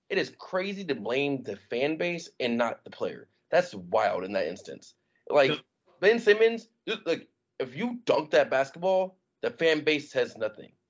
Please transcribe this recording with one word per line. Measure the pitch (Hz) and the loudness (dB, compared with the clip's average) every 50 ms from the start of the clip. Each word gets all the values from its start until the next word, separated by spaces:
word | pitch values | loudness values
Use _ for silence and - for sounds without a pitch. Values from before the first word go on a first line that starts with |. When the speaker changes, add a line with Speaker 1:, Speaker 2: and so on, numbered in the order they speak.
| _ - | _ -4
Speaker 1:
it | - | -4
is | 190 151 127 127 - | -2 -2 -4 -6 -14
crazy | - - - 185 185 196 202 196 202 | -12 -6 -6 -4 -4 -4 -6 -6 -6
to | 160 139 | -6 -4
blame | 117 101 107 120 135 143 143 139 131 - | -4 -4 -2 -2 0 0 -2 -2 -4 -6
the | 110 101 | -8 -10
fan | 101 - _ 120 117 135 151 160 | -10 -10 _ -4 -2 0 0 0
base | 156 175 175 175 170 170 - - - | -2 -2 -4 -4 -6 -10 -12 -8 -6
and | 127 120 117 | -4 -2 0
not | 117 120 113 - - - | 0 0 0 -2 -6 -12
the | - | -16
player. | - - 113 90 71 60 57 - _ _ _ _ | -10 -6 -6 -6 -6 -8 -14 -20 _ _ _ _
That's | - 165 185 - - | 2 2 2 0 -4
wild | 101 90 87 101 110 110 101 98 92 90 | -14 -6 -2 0 2 2 2 0 -2 -4
in | 95 101 | -4 -2
that | 95 87 | -2 -2
instance. | 76 90 - - - 71 - - - - _ _ _ _ _ _ - | -4 -6 -10 -12 -16 -16 -16 -18 -20 -20 _ _ _ _ _ _ 0
Like, | - 147 139 135 | 4 4 4 4
Speaker 2:
Yeah. | - - - _ _ _ _ _ _ _ | 2 -2 -8 _ _ _ _ _ _ _
Speaker 1:
Ben | - 202 233 233 | 4 4 4 6
Simmons, | 233 214 208 214 220 226 233 226 - - _ _ _ | 6 4 6 6 4 4 2 0 -8 -14 _ _ _
dude, | - 220 214 - | -6 -6 -4 -2
like, | 170 160 - - - _ _ _ _ _ - | -4 -4 -4 -6 -10 _ _ _ _ _ -8
if | 135 120 120 | -6 -6 -6
you | 147 220 247 240 240 - | -4 -4 -4 -6 -4 0
dunk | - - 151 151 151 | 0 0 0 2 4
that | - 156 139 117 | 4 4 4 4
basketball, | 135 131 135 139 - 165 170 190 190 185 185 190 - _ _ _ _ _ | 2 0 0 -2 -4 -4 0 2 2 2 2 0 -6 _ _ _ _ _
the | - 117 | -6 -6
fan | 117 - 165 160 160 151 147 | -2 0 2 2 2 2 2
base | 156 151 143 139 - | 0 0 0 -2 -2
says | - 131 123 113 - | -2 -2 -2 -2 -2
nothing. | 107 110 107 107 - 65 - _ _ _ _ | -6 -6 -6 -6 -10 -20 -20 _ _ _ _